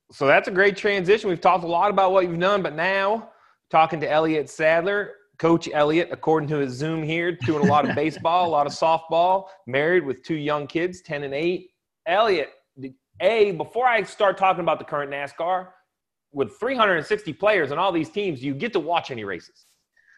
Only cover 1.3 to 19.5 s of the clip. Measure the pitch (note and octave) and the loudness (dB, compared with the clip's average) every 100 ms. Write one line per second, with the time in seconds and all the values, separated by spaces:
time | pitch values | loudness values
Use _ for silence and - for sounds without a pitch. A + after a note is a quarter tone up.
1.3 | E3+ F#3 F3+ E3+ E3+ G3+ G3 F#3+ F#3+ F3+ | 0 2 2 0 0 0 2 2 2 0
2.3 | E3+ F3+ G3+ E3 D3+ F3 G3 G3 A3 A3 | -2 0 0 -2 -4 -2 0 -2 -4 -8
3.3 | _ _ _ _ E3 D#3+ E3+ C#3+ D3+ D#3+ | _ _ _ _ 2 2 0 0 0 2
4.3 | D#3 C#3 - D#3 E3 E3+ G3+ G3 - _ | 0 -4 -2 2 2 0 -4 -6 -12 _
5.3 | _ E3 E3 - D3+ D3 D#3+ F3 B2+ - | _ 2 2 0 0 2 2 0 -4 0
6.3 | D#3+ D3 D3+ C#3 B2 D#3 D#3+ D3+ E3 E3+ | 0 0 -4 -4 -4 -6 -4 -4 -4 -4
7.3 | E3+ - D#3 C#3+ D3 C#3 C#3 D#3 D3+ E3+ | -4 -2 2 4 4 2 0 -2 -2 0
8.3 | F3 F3 D3+ D3 - D#3+ D#3+ - E3 F3 | 2 2 2 0 0 0 0 0 2 2
9.3 | F#3+ F#3+ - - C3 D3+ F3+ C#3+ B2 - | 2 -2 -18 -4 -2 2 2 0 -8 -6
10.3 | D#3+ C#3+ D3 C#3+ E3 F3 F#3 - D3 C#3+ | -6 -2 -4 -4 -4 -4 -6 -12 -10 -6
11.3 | C#3 E3+ F3+ - _ _ _ - F#3 A3+ | -4 -2 -4 -8 _ _ _ 0 2 2
12.3 | F3+ C3+ - _ - C3 - _ _ F3+ | 2 -2 -10 _ -16 -16 -16 _ _ 0
13.3 | A3+ G#3 E3+ D3+ A3+ B3+ A3+ F#3+ - G#3 | 4 2 0 -6 0 2 2 -2 0 0
14.3 | F#3 F#3+ F3+ E3 D3+ - D3+ C#3+ C#3+ C#3+ | 4 2 2 0 -2 -4 -6 -6 -8 -10
15.3 | - E3+ F#3 F#3 _ _ _ _ _ _ | -6 -2 -2 -4 _ _ _ _ _ _
16.3 | C#3 B2+ - A#3 C4 G#3+ F3 D3 G#3+ E3 | -4 -4 -4 -4 0 2 2 0 -4 -4
17.3 | D3 G#3 G#3 C#3+ C#3+ G3 F3 D3+ - G3+ | -2 2 2 0 0 0 0 -4 -4 -6
18.3 | C#3 C3+ C#3 A3+ G3+ D3+ E3+ - B2 G2+ | -6 -6 -6 -4 -4 -2 -4 -4 -10 -8
19.3 | F2+ - | -10 -12